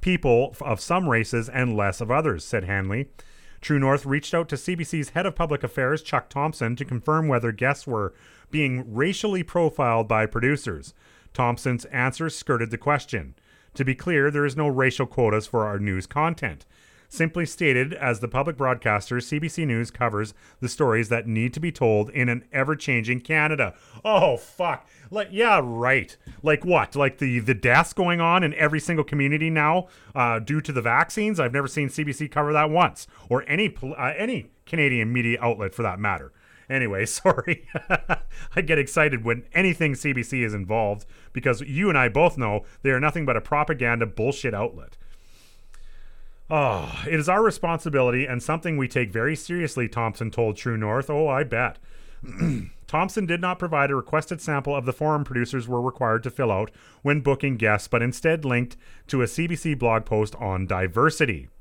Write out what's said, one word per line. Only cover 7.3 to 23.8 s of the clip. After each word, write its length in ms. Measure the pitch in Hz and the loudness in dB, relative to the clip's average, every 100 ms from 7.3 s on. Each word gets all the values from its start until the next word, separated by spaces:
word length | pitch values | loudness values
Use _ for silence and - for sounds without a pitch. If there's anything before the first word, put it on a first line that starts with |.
| 127 117 | 2 0
guests 360 | 107 123 139 - | 0 0 0 -2
were 280 | 117 98 - - - - | -4 -4 -6 -20 -20 -6
being 440 | 151 143 127 127 | -2 0 -2 -4
racially 480 | 110 151 190 214 190 | 0 0 0 -2 -2
profiled 640 | 170 180 165 - 127 113 110 | -2 2 0 2 2 2 2
by 200 | 110 110 | 2 2
producers. 680 | 120 123 143 - 82 69 - _ _ - | 2 2 0 -2 -8 -10 -20 _ _ -18
Thompson's 540 | - 123 120 - 120 - | -2 0 0 -2 -2 -4
answer 420 | 131 127 127 160 | -2 -2 -2 -6
skirted 420 | - - 123 113 | -6 -2 0 0
the 60 | 113 | -4
question. 580 | - 147 - 110 71 - _ _ _ | -2 -2 -2 -8 -8 -16 _ _ _
To 100 | - 131 | -4 -2
be 80 | |
clear, 360 | 127 - 165 139 | 0 0 2 2
there 140 | 147 | 2
is 120 | 143 131 | 0 0
no 120 | 151 | 0
racial 380 | 131 131 123 131 | 2 2 2 -4
quotas 400 | - 117 107 107 | 2 2 2 0
for 180 | 120 | -2
our 140 | 107 101 | 0 -2
news 280 | 104 95 - | -2 -2 -4
content. 600 | - 156 170 123 73 - _ _ _ _ | -2 0 0 -6 -8 -16 _ _ _ _
Simply 360 | - 165 175 165 | -2 -2 0 -6
stated, 460 | - 165 123 135 | 0 2 4 2
as 260 | 175 131 110 | -2 -2 -2
the 80 | 117 | -2
public 280 | 127 143 139 | -2 -2 0
broadcaster, 640 | 131 123 120 104 - 123 | 0 0 2 0 0 -6
C 180 | 120 151 | -4 -4
B 80 | 160 | -4
C 160 | - | -2
News 260 | 156 117 117 | -2 0 -2
covers 440 | - 120 104 107 - - _ | -2 -2 -2 -6 -8 -20 _
the 80 | 123 | -8
stories 400 | - 139 113 110 | 0 2 2 2
that 180 | 117 113 | -2 0
need 280 | 110 120 | 0 0
to 60 | 135 | -2
be 120 | 170 | -6
told 380 | 156 120 107 107 | 0 4 4 2
in 180 | - 123 | 0 0
an 160 | 120 - | 0 -4
ever-changing 680 | 139 135 156 - 123 110 123 | -4 -2 -2 0 0 0 -4
Canada. 540 | - 156 151 151 110 - | 0 0 0 0 -2 -4